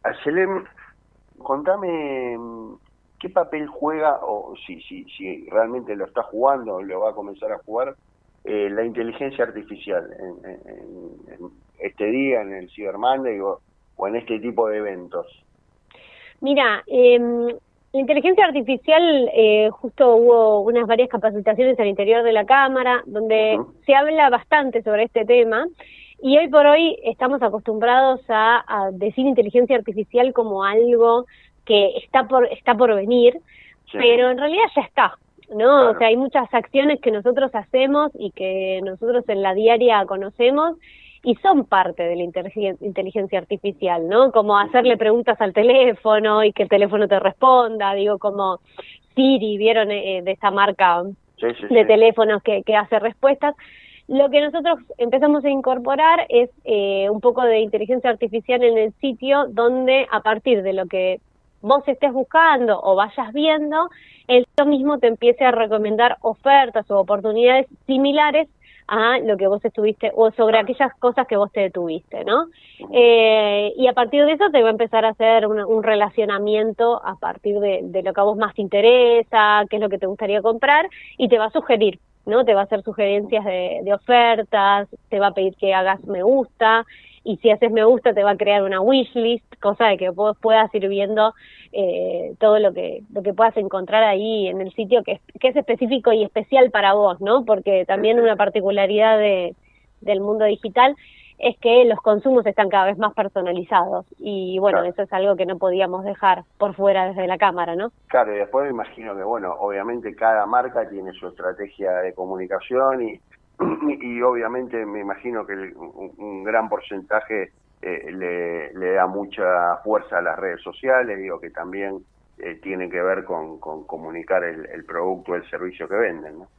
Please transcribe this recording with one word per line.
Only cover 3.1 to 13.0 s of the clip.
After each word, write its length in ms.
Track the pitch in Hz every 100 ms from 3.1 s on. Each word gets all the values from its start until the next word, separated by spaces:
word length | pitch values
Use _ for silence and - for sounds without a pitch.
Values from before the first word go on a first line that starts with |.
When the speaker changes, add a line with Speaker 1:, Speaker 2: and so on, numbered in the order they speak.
| _
Speaker 1:
¿qué 100 | 185
papel 360 | 185 170 156 147
juega, 540 | - 151 156 151 139
o 320 | - 104 - - -
si, 140 | 82
si, 220 | - 92 -
si 380 | - 95 80 -
realmente 460 | 104 113 127 110 101
lo 100 | 95
está 160 | 120
jugando 540 | 113 107 131 139 110 92
o 60 |
lo 180 | 98 92
va 100 | 107
a 40 |
comenzar 380 | 104 101 98 107
a 60 | 98
jugar, 360 | - 113 135 135 _ _ _ _
eh, 240 | - 107 101
la 140 | 101
inteligencia 600 | 117 113 117 113 139 135
artificial 640 | 117 104 104 104 104 92 82 -
en, 320 | 92 87 92
en, 100 | - -
en, 640 | - - 90 87 - -
en 160 | - 87 _ _ _
este 240 | 101 - 107
día, 360 | 123 139 120
en 100 | 98
el 160 | 95 90
Cyber 260 | - 101
Monday 440 | 98